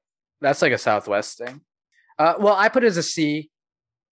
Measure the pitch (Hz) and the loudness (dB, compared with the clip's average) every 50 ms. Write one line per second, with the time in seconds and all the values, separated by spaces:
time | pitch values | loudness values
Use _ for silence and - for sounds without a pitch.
0 | _ _ _ _ _ _ _ _ 139 135 143 - 175 147 120 107 - 117 107 101 | _ _ _ _ _ _ _ _ -2 -2 -2 0 0 0 0 0 0 0 0 0
1 | - - 101 104 110 - - - 117 123 135 147 _ _ _ _ _ _ _ _ | -2 -2 -4 -4 -4 -6 -10 -14 -14 -14 -14 -16 _ _ _ _ _ _ _ _
2 | _ _ _ - 151 165 170 - 214 208 208 190 202 220 - 262 240 226 180 170 | _ _ _ 0 2 2 2 2 2 2 4 4 2 2 2 2 2 2 2 0
3 | 151 - - 170 156 147 147 156 151 - _ _ _ _ _ _ _ _ _ _ | -2 -4 -4 -2 -2 -2 -2 -4 -6 -10 _ _ _ _ _ _ _ _ _ _
4 | _ _ | _ _